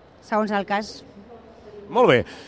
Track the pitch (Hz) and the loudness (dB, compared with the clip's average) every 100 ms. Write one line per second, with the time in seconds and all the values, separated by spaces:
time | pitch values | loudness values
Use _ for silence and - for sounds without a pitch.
0 | _ _ - 214 214 202 196 202 214 - | _ _ -6 -4 -2 -4 -4 -6 -6 -14
1 | - - - - - - - - - 226 | -20 -20 -20 -20 -20 -20 -20 -20 -4 2
2 | 220 123 - - | 4 4 2 -10